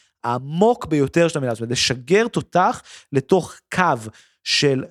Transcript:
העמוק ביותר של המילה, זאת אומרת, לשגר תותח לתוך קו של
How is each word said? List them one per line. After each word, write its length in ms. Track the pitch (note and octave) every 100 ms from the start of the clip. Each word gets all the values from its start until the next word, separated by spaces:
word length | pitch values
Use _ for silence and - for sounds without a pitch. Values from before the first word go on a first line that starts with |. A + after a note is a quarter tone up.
| _ _
העמוק 640 | A#2 B2 C#3 E3 A3 A#3+ D#3
ביותר 420 | D3+ C3 E3+ E3
של 100 | D3+
המילה, 160 | B2+
זאת 80 | A2
אומרת, 100 | A#2
לשגר 560 | A#2 - C3 A#2+ G3 A#3
תותח 540 | E3 - F3 G3+ - - - _
לתוך 420 | C#3 - F#3 - - _ -
קו 80 | F3 B2+ A2 - _ _
של 400 | - - D3 C3 -